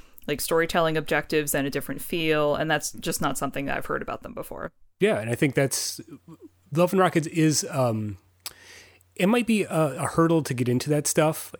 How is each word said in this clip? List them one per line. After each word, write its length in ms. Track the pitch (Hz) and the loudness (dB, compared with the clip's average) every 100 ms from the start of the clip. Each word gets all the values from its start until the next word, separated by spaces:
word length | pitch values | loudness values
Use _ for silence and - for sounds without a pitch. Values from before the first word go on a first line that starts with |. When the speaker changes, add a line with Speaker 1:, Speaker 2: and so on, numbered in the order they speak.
| - - - | -14 -16 -8
Speaker 1:
like, 140 | 147 | -6
storytelling 560 | - 165 165 180 165 156 | 0 0 2 2 2 0
objectives 580 | 147 151 160 160 147 | 0 -2 0 0 0
and 140 | 151 139 | 0 -2
a 20 | |
different 320 | 139 - 170 | -4 -6 -10
feel," 540 | - 175 160 151 147 143 | -6 -2 0 2 2 0
and 160 | 156 | 0
that's 220 | 151 - | -2 -2
just 260 | - 175 165 | -8 -6 -2
not 160 | 160 - | -2 -2
something 280 | 139 - 139 | -4 -4 -4
that 120 | 131 | -4
I've 100 | - | -4
heard 140 | 147 | -6
about 220 | - - | -6 -10
them 100 | - | -10
before. 380 | - - - - - - _ | -12 -12 -10 -12 -14 -20 _
Speaker 2:
Yeah, 180 | 202 165 | 0 0
and 100 | 113 | -2
I 60 | 120 | 0
think 180 | 151 | 2
that's, 460 | 139 139 - - - - - - 160 - _ _ | 2 0 0 -4 -8 -14 -20 -20 -20 -20 _ _
Love 200 | 147 180 | 2 2
and 60 | 190 | 6
Rockets 260 | 180 170 156 | 4 4 0
is, 400 | 170 156 143 - | 2 4 4 0
um, 480 | 143 123 110 107 98 _ _ - - - - - _ _ - | 0 0 0 -4 -8 _ _ -18 -18 -20 -20 -20 _ _ -2
it 120 | 185 | 2
might 180 | 240 220 | 2 2
be 180 | 214 | 0
a, 60 | 175 165 156 131 | 2 0 0 0
a 20 | 139 | -4
hurdle 340 | - 165 165 | 2 4 4
to 120 | 139 | 2
get 160 | 123 123 | -2 0
into 200 | 123 147 | 0 2
that 160 | 151 147 | 0 2
stuff, 480 | - 156 156 - | 2 2 0 -8